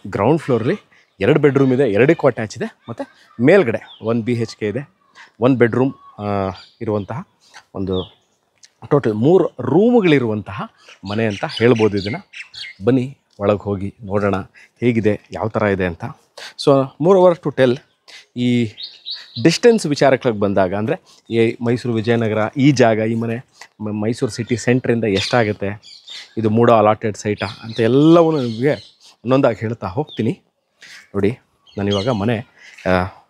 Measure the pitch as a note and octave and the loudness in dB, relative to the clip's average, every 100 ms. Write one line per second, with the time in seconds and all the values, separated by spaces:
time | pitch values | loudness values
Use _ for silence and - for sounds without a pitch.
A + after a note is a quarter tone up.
0 | G2+ F#2+ G#2 D#3+ - A#2+ A2+ E3+ _ _ | -10 -2 0 0 0 -2 -2 -6 _ _
1 | _ - G2 D#3 C#3+ C3+ C3+ B2+ C3+ G2+ | _ -4 0 4 4 4 2 2 0 2
2 | C3+ E3 C#3+ A#2+ G#2+ A2+ A3 _ - A#2 | 2 4 2 0 -8 -8 -12 _ -16 -14
3 | C#4 _ _ - B2+ G3 C3+ G#2+ - - | -14 _ _ 0 4 4 4 -4 -8 -10
4 | A2 A#2+ A2 A#2+ A2+ - G#2+ A2 C#3+ _ | -4 -4 -2 -4 -4 -6 -6 -6 -10 _
5 | _ - - - A#2+ B2+ A#2+ A2+ C3+ - | _ -20 -18 -2 0 4 2 2 -2 -4
6 | - - G#2 G2+ F#2+ F#2+ - - A2 G#2 | -18 -10 -6 -4 -4 -6 -16 -12 -6 -6
7 | G2 A#2 G3 _ _ - _ - F#2+ F#2 | -6 -12 -14 _ _ -20 _ -10 -6 -4
8 | F2 _ _ _ _ _ _ _ - D3 | -6 _ _ _ _ _ _ _ -2 0
9 | A#2+ G#2+ C3 F3+ - - B2 D3+ A3+ B3 | 0 0 2 4 2 -4 0 2 4 4
10 | F#3 C#3+ A#2 G#2+ G2 G2+ A3 _ - - | 4 2 0 -4 -8 -12 -14 _ -20 -18
11 | F#2+ G#2 A2+ G2 D#3+ - A#2 A#2+ A2 G2+ | -8 -2 -2 -4 -8 0 2 4 2 0
12 | F#2+ D#3 - - - - - - G2+ C3 | -6 -10 -14 -20 -20 -20 -20 -6 0 0
13 | B2+ C3+ _ - G2+ G#2 G2+ G2+ G2 - | -2 -10 _ -6 -2 -2 -2 -6 -8 -12
14 | G2+ G2+ G2+ F#2+ - _ _ - A#2+ A2+ | -6 -4 -2 -4 -6 _ _ -4 -2 0
15 | G#2 G#2 - F2 G#2+ A2 G#2 F#2+ F2+ E2 | 0 -2 -6 -8 -6 -2 -2 0 -2 -4
16 | - - _ - - - - C3+ C3 - | -12 -16 _ -20 -20 -4 2 2 0 -2
17 | D#3 G3 F3+ E3 D#3 C3 C3 B2+ _ _ | 2 6 4 2 -4 0 0 0 _ _
18 | _ - _ A#2+ B2 B2 A2+ - - - | _ -20 _ -4 0 0 -2 -6 -18 -16
19 | - - - - E3 E3+ A#3+ A3+ D#3+ C#3+ | -16 -16 -14 0 0 4 4 4 0 2
20 | C#3 B2+ B2+ G#2+ G2+ G2 F#2+ G2 A2 D#3+ | 2 2 0 -2 0 0 0 -2 -4 -6
21 | _ _ - A#2 A2+ A#2+ A#2+ A#2 B2 A2+ | _ _ -6 0 0 0 -4 -2 -2 -4
22 | G#2+ A#2 A2+ G#2+ G#2+ C#3+ D#3 B2+ A#2 A2 | 0 0 0 -2 -4 2 2 6 4 4
23 | A2 A2+ A#2 A#2 - _ - - G#2+ G#2 | 0 -2 -4 -8 -12 _ -20 -12 -8 -4
24 | G#2+ B2+ B2+ - A2+ A#2 - B2+ - A#2 | -4 -2 -4 -6 -6 -4 0 0 0 0
25 | A2+ F#2+ - B2 G#2+ G2 G2 G#2 - - | 0 -2 0 0 0 -2 -6 -10 -16 -20
26 | - - - - A2 A2 A#2+ A2+ G#2 G#2+ | -20 -20 -14 -4 0 2 4 6 4 2
27 | A2 G2 G#2+ G#2 - - A2+ A2+ A2+ C3 | -4 -6 -6 -4 -6 -10 -12 -2 2 4
28 | D#3 E3+ D#3+ D#3 B2 A2 C#3 C3 - _ | 6 6 4 0 -4 -4 -4 -4 -8 _
29 | _ _ A2+ C3 C3+ G#2+ A2 A#2 G2 F2+ | _ _ -2 2 2 0 -6 -8 -8 -8
30 | D#3 - A2+ F#3+ _ _ _ _ - - | -10 -4 -4 -4 _ _ _ _ -20 -20
31 | _ G2 G2 C3 _ _ _ - G2+ G2+ | _ -2 -2 -4 _ _ _ -8 -4 -4
32 | A2 A2+ G#2 A2 - _ - - F2+ F#2 | -2 -2 -2 -4 -8 _ -20 -8 -2 -2
33 | F#2 - | -2 -10